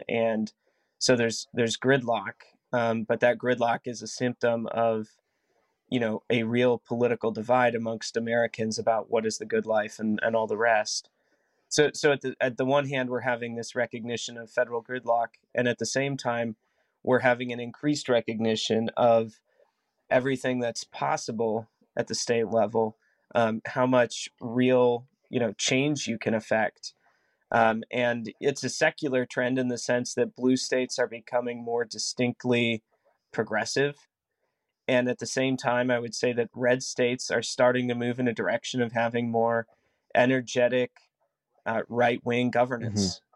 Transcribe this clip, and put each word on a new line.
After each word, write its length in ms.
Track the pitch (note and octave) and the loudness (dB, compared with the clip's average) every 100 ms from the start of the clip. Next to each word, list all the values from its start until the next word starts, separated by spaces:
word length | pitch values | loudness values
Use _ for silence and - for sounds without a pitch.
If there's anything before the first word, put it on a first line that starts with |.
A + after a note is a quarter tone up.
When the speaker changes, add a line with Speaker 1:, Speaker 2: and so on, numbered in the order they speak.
| - | -2
Speaker 1:
And 460 | A#2 A2+ A2 G#2+ - _ _ _ - | 0 0 0 -4 -8 _ _ _ -2
so 200 | - B2 | 2 4
there's, 280 | A2+ A2 - | 2 -2 -6
there's 220 | A#2 A2+ | -2 -2
gridlock, 720 | A2 B2+ C#3 A#2 A2 G2+ - - _ _ | 0 2 2 2 -2 -4 -12 -20 _ _
um, 320 | B2 A#2 A2+ | 0 0 0
but 160 | G#2+ A#2 | -2 2
that 180 | B2 A2+ | 2 2
gridlock 440 | B2 A#2+ A#2 A#2 | 0 0 0 0
is 180 | B2+ A2+ | -6 -10
a 60 | A2 | -10
symptom 580 | - B2+ A#2+ A#2+ A#2 A2+ | -4 -4 0 0 0 -2
of, 420 | - A#2 A2 A2 _ _ _ _ _ _ _ - | 0 2 0 -4 _ _ _ _ _ _ _ -4
you 100 | B2 | -2
know, 240 | A2+ A2 - | 0 -2 -2
a 140 | A#2+ | 0
real 380 | A2+ A#2+ B2 A#2 - | 0 2 2 2 -2
political 440 | A#2+ A#2+ A#2 A2+ | 0 0 0 -2
divide 440 | A2+ A2 B2+ B2 | -2 2 4 4
amongst 400 | A#2 A2+ A2+ - | 0 -4 -6 -6
Americans 640 | A#2+ A#2 A#2 A#2 - A2 A2 | -4 0 0 0 -2 -4 -2
about 320 | A2+ A2+ - | 0 0 0
what 140 | A2+ | -2
is 140 | A2 - | 0 -4
the 60 | |
good 200 | A2 A2+ | -2 -2
life 340 | G#2+ A2 G#2+ - | 0 0 -2 -4
and, 180 | A2 G#2 | -2 0
and 100 | A2+ | 0
all 140 | A2+ A2 | 0 0
the 80 | |
rest. 540 | G#2 A#2 A2 G#2+ - - _ _ _ _ _ - | 2 2 2 0 -6 -10 _ _ _ _ _ -2
So, 220 | - D3 | 2 2
so 200 | - D3+ | 2 2
at 80 | C#3 | 2
the, 140 | C3 - | -2 -2
at 160 | C3 | -2
the 80 | A2+ | 0
one 240 | C3 C#3+ C3+ | 0 2 0
hand, 220 | C3+ B2+ | -2 -2
we're 100 | B2 | -2
having 360 | B2+ A#2 A#2+ | -2 -2 -4
this 200 | A#2 A2+ | -8 -6
recognition 600 | B2 A#2 A#2 A#2 A#2 - A#2+ | -4 -4 -6 -6 -6 -8 -12
of 120 | A2+ | -6
federal 320 | - A#2 A#2 | -2 -2 -4
gridlock, 540 | A2 B2+ A#2 A#2 A2+ _ _ | -6 -4 0 0 0 _ _
and 140 | A#2 B2 | 0 0
at 120 | A#2 | 0
the 60 | |
same 300 | A2+ C3+ C#3 | -2 -2 -2
time, 400 | C#3 B2 A#2 A#2 G#2+ _ _ _ _ | -2 -2 -2 -4 -8 _ _ _ _
we're 160 | - B2 | 2 4
having 320 | B2+ A#2+ B2+ | 4 2 -2
an 80 | A#2+ | -6
increased 480 | A#2+ - D3 D3 - | -8 -4 -2 0 2
recognition 840 | A#2 A2+ A2 A2+ A2 - A2+ A2+ | 2 2 0 0 0 2 0 0
of 460 | - A#2+ A2+ A2+ - _ _ _ _ _ _ - | 4 6 6 2 -8 _ _ _ _ _ _ 0
everything 500 | C3 C3 C3 C3 B2+ | 0 2 -2 -2 -2
that's 260 | A#2+ A2+ | -2 -6
possible 840 | - - C#3+ D3+ - A2+ A2+ G#2+ A2+ _ _ - | -10 -6 -4 -4 -4 -4 -2 -2 -6 _ _ -6
at 100 | A2+ | -6
the 80 | |
state 340 | A2+ - A#2 G#2+ | -4 -2 0 0
level, 480 | A2+ A2+ A#2 A2 - _ _ _ | 2 2 0 -2 -4 _ _ _
um, 260 | - A2+ A2 - | 0 0 0 -4
how 200 | C3+ B2+ | 0 4
much 400 | B2+ A#2 - - - | 4 2 -2 -12 -12
real, 640 | B2 A#2+ B2+ B2+ B2 A#2+ B2+ _ _ | -4 2 4 4 4 2 -6 _ _
you 100 | A#2+ | -2
know, 140 | A2+ | -2
change 540 | G2+ - D3+ D3 D3 - | -2 0 0 0 -2 -4
you 100 | A2+ | -4
can 160 | - | -2
affect 600 | A2 - A2 G#2+ - - - _ _ _ _ - | -2 0 0 0 -4 -18 -20 _ _ _ _ 0
um, 320 | A#2 A2+ A2 A2+ | 4 4 2 -2
and 420 | B2 A#2+ A#2+ A2 - | -2 0 0 -6 -4
it's 240 | C3+ C3+ | -2 -2
a 60 | B2+ | -4
secular 560 | - D#3 - D3 B2+ | 0 0 0 0 0
trend 340 | A#2+ - B2 C3 | 0 -2 0 0
in 80 | B2+ | -2
the 100 | A#2+ | -2
sense 380 | - B2 B2 | 0 0 0
that 200 | - A#2 | -2 -2
blue 220 | - B2+ B2+ | 0 2 2
states 400 | - B2+ B2+ - | 0 -2 0 -2
are 100 | A#2 | -2
becoming 560 | A#2 - B2 B2 A#2+ | -4 -4 -4 -2 -6
more 220 | A#2 A#2+ | -4 -2
distinctly 960 | A2+ G#2+ - - B2 - B2+ A#2+ A#2 A2+ _ _ _ _ _ | -4 -6 -6 0 0 0 2 2 2 -2 _ _ _ _ _
progressive. 760 | - G#2+ G#2+ A2+ C#3 C#3+ D3 _ _ _ _ _ _ _ _ - | -4 -2 -2 -2 0 0 -2 _ _ _ _ _ _ _ _ 0
And 200 | B2+ B2 | 2 2
at 120 | A#2 | -2
the 80 | A#2+ | -4
same 280 | - C3 | -2 0
time, 340 | C3 C3+ B2 B2+ | 0 0 0 2
I 100 | A#2+ | 0
would 160 | A#2 | -2
say 180 | - B2+ | -2 -2
that 160 | A#2 A#2 | 0 -4
red 280 | A2 B2 C3 | -2 0 0
states 480 | - - B2 B2+ - | -2 -2 0 0 -2
are 120 | A#2 | -4
starting 440 | A2+ - B2 B2+ B2 | -2 2 4 4 0
to 80 | |
move 240 | A#2+ A#2+ B2 | -2 -2 -2
in 80 | B2 | -2
a 60 | |
direction 480 | A2+ F#2 A#2 - B2+ | -2 -2 -2 -2 -4
of 100 | A#2 | -2
having 400 | A#2 A#2 A#2+ A#2+ | 0 0 0 -2
more 360 | A2+ A#2 A#2 A2+ _ _ _ _ | 0 2 0 -4 _ _ _ _
energetic, 760 | - B2 C3 A#2 B2+ A#2+ B2+ B2 _ _ _ _ _ _ _ | 2 4 2 0 2 2 2 -2 _ _ _ _ _ _ _
uh, 160 | - A2+ - | -6 -4 -2
right-wing 600 | A#2 A#2+ A#2+ A#2+ A#2+ B2 | 2 2 2 0 0 2
Speaker 2:
Mm-hmm. 120 | A#2 | 2
Speaker 1:
governance, 640 | B2 B2 A#2 G#2 F#2+ - _ | 0 -2 -4 -2 -2 -4 _